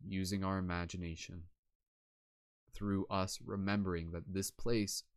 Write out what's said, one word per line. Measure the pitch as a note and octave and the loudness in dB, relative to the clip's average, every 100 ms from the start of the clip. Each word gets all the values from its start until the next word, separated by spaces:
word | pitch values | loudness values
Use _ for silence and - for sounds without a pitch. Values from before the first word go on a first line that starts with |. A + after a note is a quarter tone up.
| - | -4
using | F#2+ F#2 G2 F#2+ | -2 0 2 2
our | F#2+ | 2
imagination, | F#2 F2 F2 F#2 E2+ E2 - F#2 E2 - _ _ _ _ _ _ _ _ _ _ _ | 2 0 -2 -4 -6 -6 -8 -10 -12 -16 _ _ _ _ _ _ _ _ _ _ _
through | - G2+ G2 - | -4 2 2 2
us | G2 F#2+ - A2 | 2 0 -2 -4
remembering | G2+ G2 G#2 F#2+ E2+ E2 | 0 2 2 2 0 -2
that | E2+ - | -6 -2
this | F#2+ F#2+ | -2 -2
place | - A#2+ A#2 G2+ - - | -2 2 2 2 -2 -8